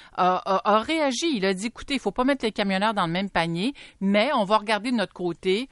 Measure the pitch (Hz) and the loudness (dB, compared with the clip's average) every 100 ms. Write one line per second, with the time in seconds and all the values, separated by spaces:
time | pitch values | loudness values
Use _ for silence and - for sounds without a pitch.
0 | - - 180 185 - 190 - 214 226 320 | -12 0 2 2 0 0 2 2 2 0
1 | 285 240 330 254 190 190 226 - - 269 | 0 0 -2 0 0 -2 -4 -10 -6 -4
2 | - - 254 185 226 - 202 190 208 208 | -2 -2 0 0 -2 -2 -2 0 0 0
3 | 175 170 196 185 165 170 214 285 - - | -2 -2 -2 0 0 0 -2 -4 -12 -4
4 | 196 202 240 285 190 214 208 214 220 247 | 0 2 2 2 2 2 2 -2 0 -2
5 | 185 - 180 165 185 190 269 | -2 -4 -6 -2 0 0 -2